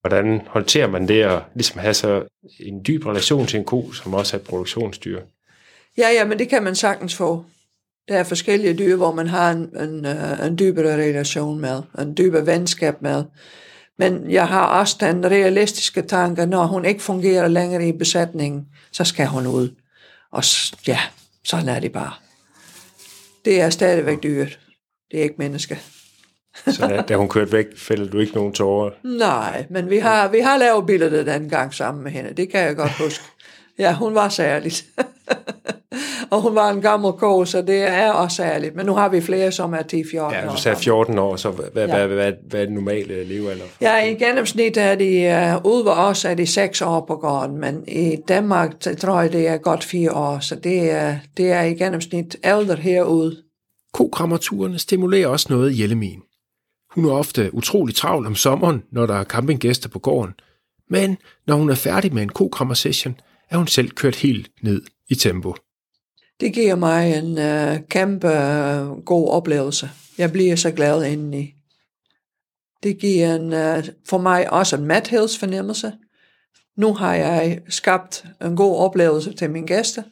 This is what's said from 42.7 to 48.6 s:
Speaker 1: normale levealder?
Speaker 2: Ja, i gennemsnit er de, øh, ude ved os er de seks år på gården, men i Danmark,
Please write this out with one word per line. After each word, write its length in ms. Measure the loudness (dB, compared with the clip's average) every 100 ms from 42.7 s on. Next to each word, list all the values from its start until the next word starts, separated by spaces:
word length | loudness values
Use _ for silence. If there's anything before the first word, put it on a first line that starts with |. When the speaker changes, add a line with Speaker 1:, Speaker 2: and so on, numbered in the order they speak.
Speaker 1:
normale 480 | -2 -2 -4 -4 -8
levealder? 400 | -8 -8 -6 -8 -12 -2
Speaker 2:
Ja, 160 | 2 2
i 80 | 0
gennemsnit 640 | 0 0 0 -2 0 0 2
er 180 | 2
de, 160 | 2 4 4
øh, 440 | 4 4 2 2 2
ude 120 | 4
ved 60 | 4
os 340 | 4 2 2
er 80 | -2
de 140 | 0 0
seks 340 | 0 0 0
år 240 | 0 0
på 100 | -2
gården, 420 | -4 -2 -2 -4 -6
men 260 | -6 -6 -6
i 280 | -2 0 -2 0
Danmark, 440 | 0 2 2